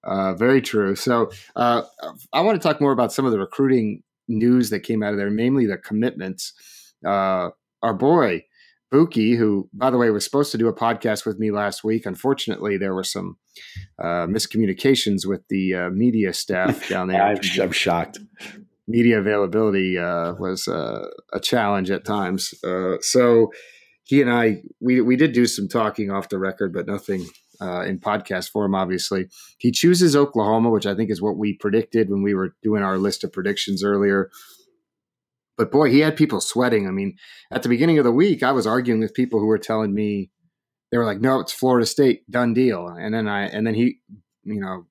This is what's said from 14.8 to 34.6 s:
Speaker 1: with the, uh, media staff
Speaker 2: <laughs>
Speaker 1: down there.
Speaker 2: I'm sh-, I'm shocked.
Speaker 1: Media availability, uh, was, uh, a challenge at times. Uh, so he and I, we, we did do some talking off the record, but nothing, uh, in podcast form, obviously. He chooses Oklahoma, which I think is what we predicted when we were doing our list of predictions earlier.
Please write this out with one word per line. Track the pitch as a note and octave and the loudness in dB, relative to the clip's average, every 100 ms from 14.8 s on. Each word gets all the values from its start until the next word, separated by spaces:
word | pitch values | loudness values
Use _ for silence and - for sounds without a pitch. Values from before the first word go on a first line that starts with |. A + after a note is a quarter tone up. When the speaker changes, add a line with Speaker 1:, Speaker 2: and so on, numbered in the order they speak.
| C3+ C3 - G2 F#2+ | 2 2 2 -2 -2
Speaker 1:
with | F#2+ _ | -6 _
the, | G2 F#2+ F2+ | -4 -2 -2
uh, | F2+ | -4
media | F#2 B2 A2+ G2 | 0 0 2 -2
staff | E2+ - F#2 F#2 - - | -4 -4 -2 0 -2 -4
Speaker 2:
<laughs> | |
Speaker 1:
down | F#2+ F#2 | -4 -2
there. | F#2+ | 2
Speaker 2:
I'm | G2+ G2+ | 2 2
sh-, | F#2+ F2+ | -2 -2
I'm | F#2 | -2
shocked. | - - E2+ E2 - - _ - - - _ - | 0 0 -2 -2 -10 -20 _ -20 -20 -20 _ -4
Speaker 1:
Media | A#2 A#2+ A2 | 2 4 4
availability, | G2 G#2 G2 G#2 A2 G2 F#2+ F2+ | 2 0 0 0 2 2 0 -2
uh, | F2 F2 E2+ F2+ | -2 -2 -4 -6
was, | F#2+ F#2 - | -6 -6 -6
uh, | E2 A#1+ A1 G1+ - _ | -6 -6 -8 -10 -16 _
a | G2+ | -8
challenge | - B2 G#2 G2+ F#2 | -2 0 2 0 -2
at | F#2+ | -4
times. | - G#2 F#2 F#2+ - - | -2 -4 -2 -4 -6 -8
Uh, | - F#2 F#2 - | -6 -4 -2 -2
so | - B2+ B2 A#2 A2 - - - _ _ | 0 2 6 6 4 -2 -20 -20 _ _
he | _ C3+ | _ 2
and | B2+ | 4
I, | A#2+ A2+ G2+ - - | 2 2 0 -8 -6
we, | B2 B2+ | 0 2
we | A#2 B2+ | 4 4
did | D#3 | 4
do | A#2+ A#2+ | 4 0
some | - G2+ | 0 -4
talking | A#2+ A2 - G2+ | -2 -2 -4 -4
off | G2 G2 | -4 -4
the | F#2+ | -4
record, | F#2+ F#2 G2 | -4 -4 -6
but | F2+ F2 | -4 -6
nothing, | G2+ - F#2+ E2+ _ _ _ | -8 -4 -6 -6 _ _ _
uh, | F#2+ F2+ | -8 -6
in | F#2 F#2+ | -6 -6
podcast | G#2 G#2 G2 F#2 F2 | -4 -4 -4 -8 -6
form, | G#2 G2+ | -4 -2
obviously. | G2 F#2 F#2 - G2 F#2+ - - _ | -2 -2 -4 -4 -4 -6 -12 -20 _
He | B2 | -2
chooses | A#2+ E3 F3+ F3+ C#3+ | 2 4 6 4 4
Oklahoma, | C#3+ A#2 G#2 A2+ A#2 | 2 2 2 2 2
which | A2 G2+ | 2 0
I | G2 | -2
think | A2 | -2
is | F#2+ | -2
what | G#2 F#2+ | -4 -2
we | G#2 | -4
predicted | G2 G#2 G#2+ A2 A2+ G2+ | -4 -2 0 0 0 0
when | G2 | 0
we | G2+ | 0
were | G2 F#2 _ | 0 -2 _
doing | A2 G#2+ | -2 0
our | G2 F#2+ | 0 0
list | G2 F#2+ | 0 -2
of | F#2 | -8
predictions | - F#2+ G2+ - G2 | -6 -4 -4 -4 -2
earlier. | G2+ G2+ G2+ G2 F#2+ - - - | 0 2 2 0 -2 -8 -20 -20